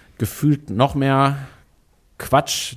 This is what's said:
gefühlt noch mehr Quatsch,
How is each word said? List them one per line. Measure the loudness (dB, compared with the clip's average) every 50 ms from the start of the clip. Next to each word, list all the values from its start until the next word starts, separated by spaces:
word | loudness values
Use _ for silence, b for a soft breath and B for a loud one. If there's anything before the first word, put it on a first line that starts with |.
| B B B _
gefühlt | -6 -6 -4 0 2 2 2 2 -2 -6
noch | 0 2 2 2 2
mehr | 0 0 2 2 2 2 2 0 -4 -10 B B B B _ _ _ _ _ _ _ _ _ _ _
Quatsch, | -6 2 2 2 2 2 -4 -6 -6 -8 -12